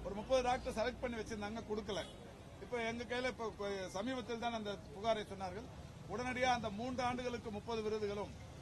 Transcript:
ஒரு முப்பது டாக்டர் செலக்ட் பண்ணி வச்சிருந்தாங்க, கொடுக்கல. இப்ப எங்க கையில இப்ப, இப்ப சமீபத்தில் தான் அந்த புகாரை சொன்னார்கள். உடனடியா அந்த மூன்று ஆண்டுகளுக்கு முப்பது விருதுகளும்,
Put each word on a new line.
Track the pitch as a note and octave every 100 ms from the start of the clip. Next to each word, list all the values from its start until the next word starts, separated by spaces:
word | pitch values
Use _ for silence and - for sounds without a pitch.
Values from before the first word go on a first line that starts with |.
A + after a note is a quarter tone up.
ஒரு | F3+ G3
முப்பது | G#3+ C4
டாக்டர் | B3 B3+ B3+
செலக்ட் | A3 A#3 A#3
பண்ணி | B3+ A#3
வச்சிருந்தாங்க, | G#3 G#3+ G3+ A3+
கொடுக்கல. | G#3+ G#3+ G#3 F#3+ D3+ - - - - -
இப்ப | G3 A#3+
எங்க | A3+ A#3
கையில | A#3+ A#3+ B3+
இப்ப, | G3+ A3+
இப்ப | G3 G3+ G3 F#3
சமீபத்தில் | B3 B3 C4 A3+ A#3
தான் | A#3
அந்த | A#3 G#3
புகாரை | G3 - F#3+ A3 A3 G3+
சொன்னார்கள். | F#3+ F#3+ F#3 B3+ - - - -
உடனடியா | G3+ B3 B3
அந்த | B3+ B3 A3
மூன்று | G3 B3 B3+
ஆண்டுகளுக்கு | B3 B3 B3 A#3+ A#3
முப்பது | G#3 A3 A3+
விருதுகளும், | G#3+ A3 G#3 G3+ F3+ - - -